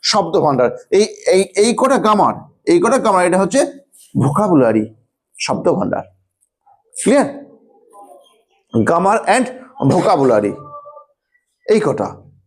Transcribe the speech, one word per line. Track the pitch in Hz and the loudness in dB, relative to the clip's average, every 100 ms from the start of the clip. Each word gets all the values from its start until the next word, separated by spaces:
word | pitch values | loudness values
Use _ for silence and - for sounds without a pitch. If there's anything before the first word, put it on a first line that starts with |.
শব্দ | - 214 170 175 | -2 -2 -2 0
ভাণ্ডার। | 151 131 120 - - | 0 2 0 -2 -2
এই, | 190 214 - - | 0 0 -2 0
এই, | 185 196 - | 0 0 0
এই | 220 233 | 0 2
কটা | 262 254 | 0 2
গ্রামার, | 208 214 139 107 - _ - | 2 2 0 -2 -12 _ 0
এই | 170 | 2
কটা | 208 262 | 2 0
গ্রামার, | 208 190 180 | 2 2 2
এটা | 185 | 0
হচ্ছে | 190 269 - - _ _ _ - | 0 0 -2 -6 _ _ _ -2
vocabulary, | 139 147 214 165 120 110 107 _ _ _ _ _ | -2 0 2 2 2 0 -4 _ _ _ _ _
শব্দ | - 104 - | -8 -4 -2
ভাণ্ডার। | 151 - - - _ _ _ _ _ _ _ _ - | -2 -4 -6 -8 _ _ _ _ _ _ _ _ -6
ক্লিয়ার? | - 277 254 - - _ _ _ _ - - - _ _ _ _ _ | 0 2 0 -6 -20 _ _ _ _ -20 -20 -20 _ _ _ _ _
Grammar | 117 107 170 185 220 - 214 | -2 0 0 0 0 0 0
and | 254 - - - 139 | -2 -8 -20 -4 0
vocabulary, | - - 170 135 110 104 90 - - - - _ _ _ _ _ _ - | 2 2 2 2 2 0 -6 -14 -20 -20 -20 _ _ _ _ _ _ 0
এই | 214 | 0
কটা। | 151 123 95 98 - _ | 0 -4 -6 -10 -20 _